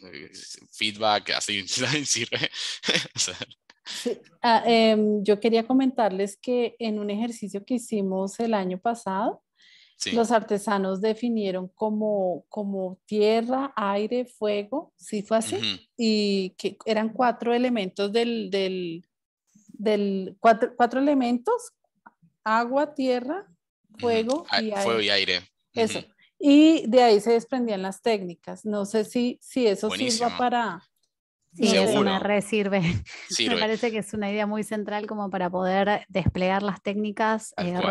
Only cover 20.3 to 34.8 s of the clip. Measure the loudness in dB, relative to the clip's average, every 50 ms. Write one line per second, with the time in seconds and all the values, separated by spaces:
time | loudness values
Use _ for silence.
20.3 | -2 _ 6 6 6 6 2 -2 2 2 2 2 2 2 2 2 2 2 2 2
21.3 | 0 0 0 0 -2 -2 -4 -8 _ _ _ _ _ _ _ -20 _ _ _ _
22.3 | _ _ -2 0 2 2 2 2 0 0 0 0 -2 -2 0 0 0 0 -2 -4
23.3 | -8 -8 -10 _ _ _ _ _ _ _ _ _ -10 -4 0 0 2 2 2 0
24.3 | 0 -2 -2 -2 -2 0 0 0 -2 0 0 2 2 2 2 2 2 2 2 2
25.3 | 0 -2 -4 -8 _ _ _ _ -2 0 0 0 -2 -6 -10 _ _ _ _ _
26.3 | _ 0 4 8 8 10 10 8 6 4 2 4 6 6 8 8 6 6 4 4
27.3 | 2 2 0 -2 -4 -4 -2 -2 -2 -2 -4 -6 -6 -4 -2 0 0 0 -2 -8
28.3 | -12 -12 -14 -16 -14 -10 -6 -4 -2 -2 -2 -2 0 -2 -2 0 -2 -2 -2 -2
29.3 | -4 -6 -10 -6 -2 2 2 2 2 2 -2 -4 -2 -2 -2 -2 0 0 0 -2
30.3 | 0 0 -2 0 0 0 -2 -4 -6 -10 _ _ _ _ _ _ _ _ _ _
31.3 | _ _ _ _ -4 0 2 4 4 4 4 4 4 2 2 2 0 0 0 0
32.3 | 0 0 0 0 -2 -2 0 2 0 2 2 2 0 -2 -6 -8 -16 -18 -12 -6
33.3 | -2 -2 0 0 2 0 0 0 0 0 -2 -2 -2 -4 -6 -6 -6 -6 -4 -2
34.3 | -2 -2 -2 -2 -2 -4 -4 -4 -6 -6